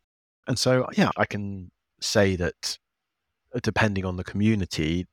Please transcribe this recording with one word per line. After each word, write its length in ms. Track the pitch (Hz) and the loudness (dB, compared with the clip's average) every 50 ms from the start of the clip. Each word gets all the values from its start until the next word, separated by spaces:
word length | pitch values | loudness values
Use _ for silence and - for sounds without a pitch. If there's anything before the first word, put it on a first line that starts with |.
| _ _ _ _ _ _ _ _ - | _ _ _ _ _ _ _ _ -6
And 100 | - 127 | -4 -2
so, 300 | - - 127 127 127 143 - - | 0 2 2 2 2 0 0 2
yeah, 140 | 208 180 90 - | 2 2 2 2
I 100 | - - | 0 -2
can 460 | - - 104 101 101 98 95 90 - _ _ _ _ _ - | -2 -2 -6 -6 -6 -8 -10 -12 -16 _ _ _ _ _ -8
say 360 | - - - 107 101 95 95 | -6 0 4 4 4 4 2
that 420 | 85 87 76 - - - - - - _ _ _ _ _ _ _ _ _ _ _ _ _ _ - 123 | 0 -2 -4 -4 -6 -8 -8 -8 -8 _ _ _ _ _ _ _ _ _ _ _ _ _ _ -10 -4
depending 420 | - 110 95 - 113 107 98 98 92 | -4 -2 0 2 2 2 0 -2 -4
on 120 | 92 90 | -4 -4
the 80 | 92 90 | -6 -8
community, 840 | - - 98 104 110 113 101 90 - - - 76 78 85 90 90 _ | -6 -2 2 4 4 4 2 0 -4 -2 -2 0 0 0 -2 -4 _